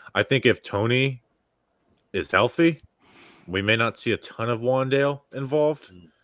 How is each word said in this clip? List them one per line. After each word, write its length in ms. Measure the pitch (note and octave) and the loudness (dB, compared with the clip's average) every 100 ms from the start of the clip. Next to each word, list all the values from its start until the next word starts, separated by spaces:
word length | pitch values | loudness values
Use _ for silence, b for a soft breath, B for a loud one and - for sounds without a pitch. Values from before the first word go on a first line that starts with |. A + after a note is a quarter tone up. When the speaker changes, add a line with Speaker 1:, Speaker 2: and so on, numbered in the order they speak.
| B G2 | B -2
Speaker 1:
I 80 | |
think 240 | G#2 C3 B2 | 0 2 2
if 160 | G2+ | 2
Tony 580 | - G2+ A2+ B2+ C3+ C3 _ _ _ _ _ _ _ _ _ | -2 -4 0 0 0 -4 _ _ _ _ _ _ _ _ _
is 180 | F#2+ - | -8 -2
healthy, 500 | F#2+ A#2+ - E3 D3+ _ _ B B B B - | 2 0 2 0 0 _ _ B B B B -8
we 140 | F#2 | -4
may 140 | G2+ A2+ | 0 2
not 240 | A#2 - | 0 -2
see 120 | A#2 | -4
a 40 | G2+ | -4
ton 320 | - - A#2 | -4 -8 -4
of 120 | A2+ | -2
Wan'Dale 600 | A#2+ C3 C3 C#3 C#3 C#3 _ | 0 0 2 2 0 -2 _
involved. 580 | C3+ C3+ D3+ D3+ D3 - | -12 -4 0 0 -2 -10
Speaker 2:
Mm. 160 | F#2 E2+ _ | -20 -20 _